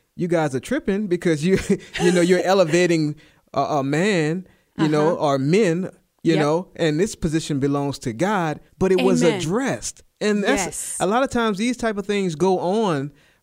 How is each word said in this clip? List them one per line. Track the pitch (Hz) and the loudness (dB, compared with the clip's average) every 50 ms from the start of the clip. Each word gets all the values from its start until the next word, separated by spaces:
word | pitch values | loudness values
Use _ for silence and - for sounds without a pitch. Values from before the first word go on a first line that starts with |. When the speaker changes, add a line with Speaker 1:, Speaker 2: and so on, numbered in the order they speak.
| _ _ _ | _ _ _
Speaker 1:
you | - 165 180 | -6 -4 0
guys | 175 170 156 147 131 | 0 0 0 0 -2
are | 131 | -4
tripping | - - 247 302 - - 190 196 214 | -4 -4 -4 -4 -2 -2 -2 -2 -2
because | 196 175 175 - 180 160 147 147 | -2 -2 0 0 0 0 2 2
you, | 185 190 - - - 196 - | 2 2 2 2 0 -2 -2
<laughs> | - - - - - | -2 -10 -6 0 2
you | 180 175 | 2 4
know, | 180 | 4
you're | 170 175 185 180 170 | 4 4 4 2 4
elevating | 170 190 202 180 156 147 175 180 170 170 160 156 147 147 - - _ _ _ _ _ - | 2 4 4 4 4 4 2 4 4 2 2 0 -2 -4 -8 -14 _ _ _ _ _ -4
a, | - | -2
a | 139 - 151 147 131 | -2 0 0 -2 -2
man, | 135 143 151 180 214 208 175 156 151 160 185 180 - _ _ _ _ - | 0 0 0 0 2 2 0 0 0 -2 -4 -6 -12 _ _ _ _ -4
you | - 160 151 | -2 0 2
know, | 151 151 151 156 180 | 2 2 2 2 0
Speaker 2:
Uh-huh. | - 151 147 | 0 0 0
Speaker 1:
or | 139 135 | 0 2
men, | 135 143 165 208 233 175 165 175 190 - - _ _ _ _ _ - | 2 2 4 4 4 2 0 -2 -4 -8 -12 _ _ _ _ _ 0
you | 165 160 | 2 2
Speaker 2:
Yep. | 156 151 | 2 2
Speaker 1:
know, | 147 156 170 185 - - | 2 0 0 -2 -6 -6
and | - 165 160 151 151 | -2 -2 0 2 0
this | 190 220 - | 0 -2 -4
position | - - 170 147 160 156 - 160 139 | -4 -4 -2 -2 -2 -2 -2 -4 -2
belongs | 131 143 143 143 139 143 135 - | -2 0 -2 -2 -2 -4 -6 -6
to | - 135 113 | -8 -8 -4
God, | 113 170 196 220 190 170 160 147 - - _ _ - | -2 -2 -2 0 -2 -2 -4 -6 -8 -12 _ _ -2
but | 190 190 190 | 0 2 2
it | 180 - | 2 2
was | - 247 247 - | 2 2 2 2
Speaker 2:
Amen. | - 220 185 | 2 2 0
Speaker 1:
addressed. | 170 151 180 240 269 247 156 110 - - - _ - _ _ - | -2 -2 -2 -2 -2 -2 -4 -4 -6 -12 -14 _ -20 _ _ -4
And | 180 208 208 208 196 | -2 0 0 0 0
that's | 208 269 277 185 | 0 0 0 -2
Speaker 2:
Yes. | 156 - - - - - - | -4 -6 -10 -10 -10 -6 -4
Speaker 1:
a | - | -2
lot | 180 208 247 277 | 0 0 0 -2
of | 247 | -2
times | - 240 233 220 208 175 | -2 -2 -2 -2 -2 -2
these | 226 247 247 - | -2 -4 -4 -2
type | 247 226 214 | -4 -4 -4
of | 202 202 | -4 -4
things | - 208 202 196 185 160 | -4 -2 -2 -2 -2 -2
go | 147 175 190 185 175 | 0 0 0 0 0
on | 135 175 190 226 226 196 165 139 135 147 - _ _ _ _ _ | 0 -2 0 0 0 0 0 -2 -4 -6 -10 _ _ _ _ _